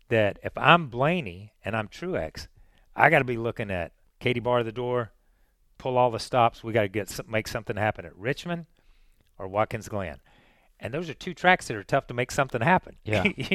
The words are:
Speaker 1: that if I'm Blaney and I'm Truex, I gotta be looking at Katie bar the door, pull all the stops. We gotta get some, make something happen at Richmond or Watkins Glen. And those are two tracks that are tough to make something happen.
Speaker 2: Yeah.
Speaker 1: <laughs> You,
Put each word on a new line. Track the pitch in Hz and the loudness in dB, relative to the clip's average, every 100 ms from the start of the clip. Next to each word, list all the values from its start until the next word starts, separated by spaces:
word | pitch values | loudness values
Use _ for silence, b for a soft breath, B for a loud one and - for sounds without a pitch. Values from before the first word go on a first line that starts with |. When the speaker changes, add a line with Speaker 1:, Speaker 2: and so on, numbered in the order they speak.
| - | 0
Speaker 1:
that | 113 104 - | 2 2 0
if | 98 - | -8 0
I'm | 127 170 143 | 6 6 4
Blaney | 120 143 180 107 87 104 _ | 0 0 0 -6 -12 -18 _
and | 95 110 | -6 -4
I'm | 104 | -6
Truex, | - 175 139 78 - - _ - _ _ - | -8 -6 -4 -6 -10 -18 _ -20 _ _ 4
I | 135 | 6
gotta | 160 127 | 6 2
be | 117 | -4
looking | 117 110 107 | -4 -6 -4
at | 90 82 _ _ - | -4 -6 _ _ -6
Katie | 131 123 | -2 -2
bar | 117 123 | 0 0
the | 113 | 0
door, | 113 123 123 110 _ _ _ _ _ _ _ | -4 -4 -4 -4 _ _ _ _ _ _ _
pull | 135 123 | -2 4
all | 123 | 4
the | 110 | 2
stops. | - 127 117 - | 0 4 4 2
We | 113 | -2
gotta | 113 101 | 0 2
get | 104 98 | -2 -6
some, | - - | -10 -4
make | 110 - | -4 -4
something | 120 110 104 | -8 -6 -2
happen | 107 - 85 | 0 -2 -10
at | 90 | -8
Richmond | 110 147 175 170 160 _ _ _ _ _ _ - | -6 -6 -6 -8 -10 _ _ _ _ _ _ -14
or | 95 | -4
Watkins | 101 110 113 - | 0 0 -2 -6
Glen. | 104 87 67 _ b b b b _ | -6 -6 -10 _ b b b b _
And | 104 | -8
those | 143 170 | -8 -8
are | |
two | - 185 | -10 -10
tracks | 156 180 180 - | 0 4 4 0
that | 110 | -6
are | |
tough | - 139 - | 0 0 0
to | |
make | 120 127 | -4 -2
something | - 135 120 | 0 -2 0
happen. | 123 185 - - | 2 2 0 -12
Speaker 2:
Yeah. | - 104 | -2 0
Speaker 1:
<laughs> | 104 95 | 0 -2
You, | 117 | -4